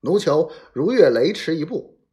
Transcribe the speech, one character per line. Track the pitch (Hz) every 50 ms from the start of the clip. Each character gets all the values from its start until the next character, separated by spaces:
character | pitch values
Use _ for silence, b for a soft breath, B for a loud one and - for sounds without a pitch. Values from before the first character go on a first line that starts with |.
奴 | - 127 180 208
囚 | - 160 143 151 165 156 B B B B
如 | B 123 143 202
越 | 254 254 180 139
雷 | 117 113 123 170
池 | 214 - - - 160
一 | 165 151
步 | 160 254 165 - - _ _ _ _